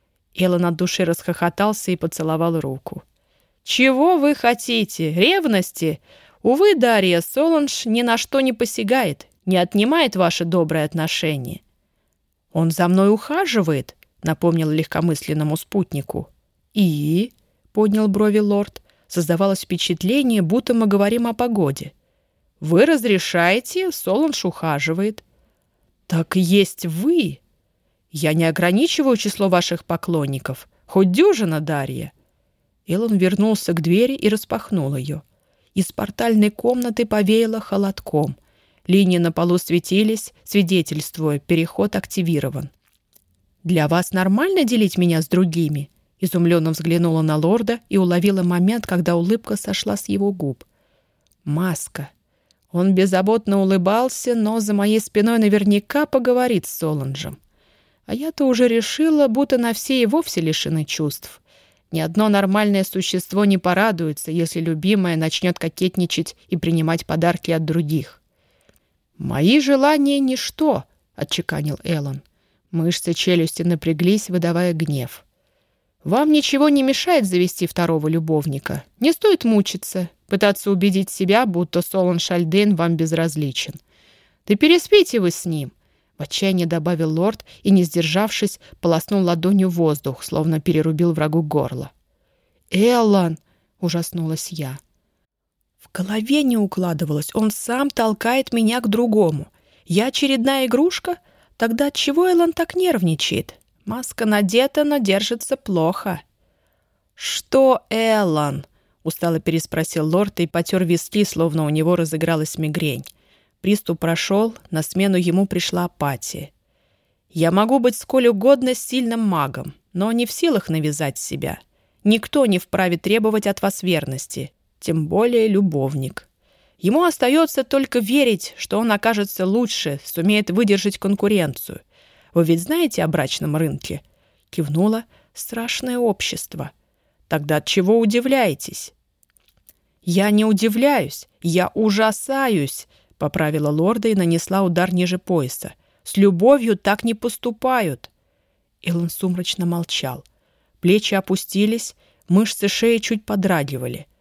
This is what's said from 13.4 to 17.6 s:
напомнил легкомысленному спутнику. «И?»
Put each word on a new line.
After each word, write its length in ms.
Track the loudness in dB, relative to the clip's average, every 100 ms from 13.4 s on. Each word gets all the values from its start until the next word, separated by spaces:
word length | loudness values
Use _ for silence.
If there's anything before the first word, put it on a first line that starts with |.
| 0 0 0 -2 -4 _ _ _
напомнил 480 | -4 0 2 2 0
легкомысленному 840 | 0 -2 0 0 -2 -2 -2 -2 -4
спутнику. 720 | -4 -4 -2 -6 -6 -8 -10 _ _ _ _
«И?» 580 | 0 2 2 0 0 -2 _ _ _